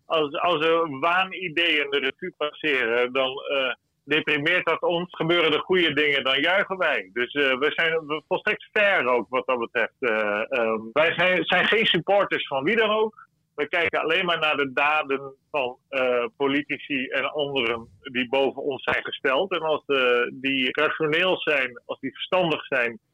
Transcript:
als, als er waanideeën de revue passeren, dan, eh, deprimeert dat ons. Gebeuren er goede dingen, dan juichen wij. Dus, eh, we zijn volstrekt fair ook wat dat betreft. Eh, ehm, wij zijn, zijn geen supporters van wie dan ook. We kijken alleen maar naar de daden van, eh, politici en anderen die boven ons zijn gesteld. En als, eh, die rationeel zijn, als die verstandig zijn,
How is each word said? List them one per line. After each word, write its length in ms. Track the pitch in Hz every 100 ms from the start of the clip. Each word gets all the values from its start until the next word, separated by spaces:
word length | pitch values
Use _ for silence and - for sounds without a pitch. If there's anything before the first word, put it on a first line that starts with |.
| -
als, 340 | 165 147 151
als 260 | 175 160 165
er 340 | 165 165 135
waanideeën 920 | 165 180 190 175 185 151 170 151 139
de 100 | 139
revue 340 | 135 - 180 -
passeren, 760 | 147 - 156 135 113 120 123
dan, 160 | 131 131
eh, 440 | 139 135 139 131 113 _ _
deprimeert 640 | - 151 151 151 156 180 170
dat 160 | 160
ons. 340 | 170 170 180 -
Gebeuren 380 | 165 175 160
er 60 | 147
goede 340 | - 185 165
dingen, 300 | 143 147 139
dan 160 | 131 135
juichen 380 | 165 196 185 185
wij. 320 | 165 120 92
Dus, 200 | 110 123
eh, 240 | 143 135 127
we 140 | 147 -
zijn 480 | 165 160 147 151 -
volstrekt 420 | 185 208 - -
fair 360 | 220 202 175 123
ook 180 | 123 -
wat 160 | 127 -
dat 140 | 127
betreft. 360 | 117 120 107 _
Eh, 420 | 123 110 104 104 -
ehm, 320 | 131 113 110 113
wij 200 | 143 165
zijn, 300 | 170 180 180
zijn 220 | 160 180 160
geen 200 | 220 196
supporters 640 | 180 170 202 185 151 -
van 160 | 135
wie 120 | 151 226
dan 140 | 214
ook. 400 | 214 220 - - _ _ -
We 120 | 147
kijken 340 | 180 165 151
alleen 240 | 151 175 180
maar 140 | 160
naar 180 | 156 143
de 160 | 139
daden 600 | 127 143 156 139 135 139 - _
van, 260 | 147 123 - _
eh, 360 | 135 127 123 117 -
politici 680 | 139 143 147 135 - 139 131
en 260 | 135 135
anderen 560 | 151 143 135 117 117 117 -
die 280 | 139 127 120
boven 340 | 135 131 127
ons 200 | 143 131
zijn 200 | - 127
gesteld. 480 | - - 139 135 196
En 100 | 175
als, 220 | 156 143 -
eh, 120 | 135 127 120 123
die 380 | 135 135 135 127
rationeel 680 | 151 156 - 156 156 185 175
zijn, 400 | 160 143 127 120 -
als 140 | 123
die 120 | 131
verstandig 540 | - - 185 175 139 -
zijn, 340 | 131 117 113 _